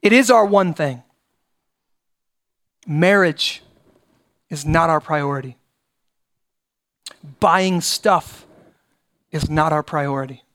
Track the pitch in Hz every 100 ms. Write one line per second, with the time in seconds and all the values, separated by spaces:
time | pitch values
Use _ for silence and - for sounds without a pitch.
0 | - 233 240 240 202 202 185 160 147 123
1 | _ _ _ _ _ _ _ _ _ _
2 | _ _ _ _ _ _ _ _ - 151
3 | 175 202 180 151 - - _ _ _ _
4 | _ _ _ _ _ 151 147 165 165 156
5 | - 151 143 139 131 123 _ _ _ _
6 | _ _ _ _ _ _ _ _ _ _
7 | - - 147 135 - 185 190 180 - -
8 | 214 180 - - _ _ _ _ _ _
9 | _ _ _ 156 143 156 156 151 147 160
10 | 143 139 131 131 _